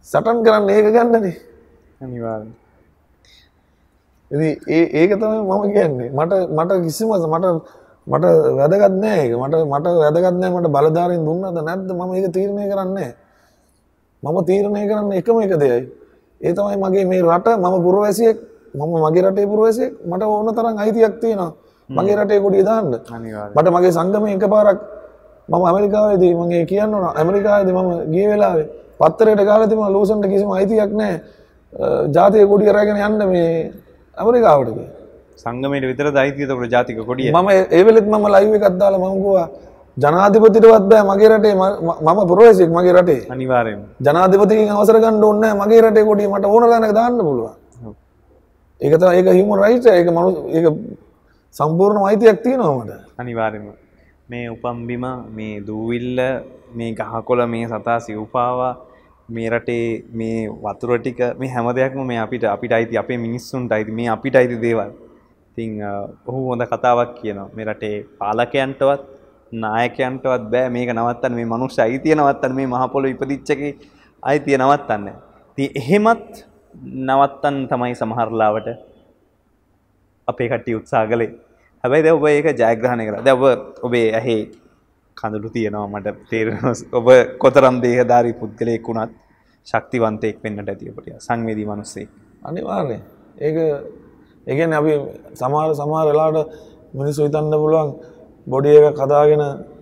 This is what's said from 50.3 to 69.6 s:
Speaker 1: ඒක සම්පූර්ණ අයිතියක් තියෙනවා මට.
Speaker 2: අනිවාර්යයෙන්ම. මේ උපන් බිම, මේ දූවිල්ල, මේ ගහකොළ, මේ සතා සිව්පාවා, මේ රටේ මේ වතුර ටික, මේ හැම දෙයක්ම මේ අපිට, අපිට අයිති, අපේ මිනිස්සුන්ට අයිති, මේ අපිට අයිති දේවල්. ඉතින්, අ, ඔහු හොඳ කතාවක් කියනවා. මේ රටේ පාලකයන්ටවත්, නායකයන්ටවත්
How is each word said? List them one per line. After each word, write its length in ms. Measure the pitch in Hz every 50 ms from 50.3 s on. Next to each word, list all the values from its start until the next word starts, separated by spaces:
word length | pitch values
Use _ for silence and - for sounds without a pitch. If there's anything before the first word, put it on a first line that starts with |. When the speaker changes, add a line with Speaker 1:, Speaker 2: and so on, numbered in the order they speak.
| 185 151 139 -
Speaker 1:
ඒක 180 | 151 160 170 160 151 165 220 - - _ _ _ _ _ _ _ _ _ _ _ _
සම්පූර්ණ 460 | - 143 156 165 170 196 208 208 208
අයිතියක් 400 | 196 196 214 202 233 220 208 -
තියෙනවා 340 | - 247 269 254 220 160 139
මට. 180 | 127 110 101 - - - _ _ -
Speaker 2:
අනිවාර්යයෙන්ම. 580 | 123 123 117 113 110 110 107 107 104 104 107 _ _ _ _ _ _ _ _ _ _
මේ 240 | - 123 120 120 117
උපන් 380 | 113 113 - 123 120 120 117
බිම, 180 | 117 123 120 123 127 131 123 113 110
මේ 320 | 110 110 107 107 107 104
දූවිල්ල, 580 | 101 104 107 110 113 117 120 120 120 123 127 127 127 131 131 117 - - - - _ _
මේ 240 | 117 117 117 113 110
ගහකොළ, 520 | 107 110 - 117 113 110 - 123 120 120
මේ 220 | 117 117 113 117 113
සතා 320 | 113 107 - 120 117 117
සිව්පාවා, 760 | 117 - 107 107 107 107 - 127 120 123 123 123 127 127 120 123 - _ _ _ _ _ _ _ _
මේ 240 | - 117 113 113 113
රටේ 540 | 117 117 113 - 120 117 117 117 113 110 - -
මේ 380 | 117 113 113 113 113 113 110 104
වතුර 400 | 107 110 107 104 98 - - 120
ටික, 440 | 120 117 - 131 120 127 123 120 120
මේ 120 | - 131 131
හැම 260 | 127 120 117 120 123
දෙයක්ම 320 | 131 131 135 131 139 131
මේ 120 | 127 120 113
අපිට, 260 | 110 101 127 113 117
අපිට 280 | 104 101 - - 113
අයිති, 260 | 120 113 117 110 117 107
අපේ 200 | 101 - 123 120
මිනිස්සුන්ට 540 | 117 113 120 123 - - - 131 123 117
අයිති, 200 | 110 107 107 110
මේ 160 | 110 113 120 117
අපිට 280 | 110 107 - 135 131
අයිති 200 | 131 123 120 120
දේවල්. 360 | 113 117 117 117 110 101 101 - - - _ _ _ _ _ _ _ _
ඉතින්, 360 | _ _ - 117 113 107 104
අ, 260 | 104 101 101 101 98 - - _
ඔහු 240 | _ 123 127 135 131
හොඳ 180 | 127 123 120 123
කතාවක් 500 | 104 - 110 - 123 120 120 120 120 -
කියනවා. 360 | - - 107 101 101 98 98
මේ 120 | - 110 110
රටේ 420 | 107 104 - 113 104 104 104 101 _ _
පාලකයන්ටවත්, 880 | _ 101 104 107 117 120 120 - 135 131 135 135 - 139 135 139 139 - - - _ _ _ _ _ _ _
නායකයන්ටවත් 960 | 117 113